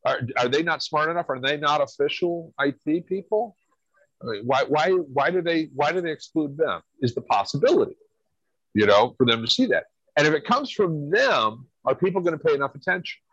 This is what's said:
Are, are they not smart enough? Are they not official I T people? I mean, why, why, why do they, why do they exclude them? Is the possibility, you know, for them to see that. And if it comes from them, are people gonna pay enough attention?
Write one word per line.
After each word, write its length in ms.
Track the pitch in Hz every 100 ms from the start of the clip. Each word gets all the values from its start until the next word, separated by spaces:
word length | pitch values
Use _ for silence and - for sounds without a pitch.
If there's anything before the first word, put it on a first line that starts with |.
Are, 160 | 127 131 123 127
are 120 | 123
they 140 | 143
not 200 | 170 151
smart 260 | - 156 156
enough? 200 | 170 165
Are 100 | 131
they 180 | 131 147
not 220 | 147 147
official 760 | 139 - 143 - 175 170 165 -
I 120 | 139
T 300 | - 151 165
people? 540 | 165 190 190 214 226 _ _ _ _ _ _ _
I 40 | 123
mean, 160 | 104 120
why, 180 | 131
why, 260 | 135 151 170
why 420 | 185 151 131 143
do 100 | 185
they, 280 | 170 165 156
why 200 | 131 147
do 80 | 180
they 100 | 170
exclude 460 | 151 - 160 147 143
them? 240 | 151 85 _ _
Is 140 | 120 -
the 60 |
possibility, 720 | - 104 98 143 233 311 110 - _ _ _ _ _ _ _
you 120 | 104 104
know, 280 | 101 120 -
for 80 | 123
them 160 | 117
to 80 | 113
see 180 | - 254
that. 180 | 85 - _ _ -
And 100 | 151
if 60 |
it 100 | 151
comes 280 | - 247 277
from 380 | - 185 156 143
them, 580 | 202 269 156 110 113 135 _ 123
are 100 | 135
people 240 | 185 185
gonna 160 | 175 156
pay 160 | 160
enough 220 | 139 139 139
attention? 440 | - 180 - - _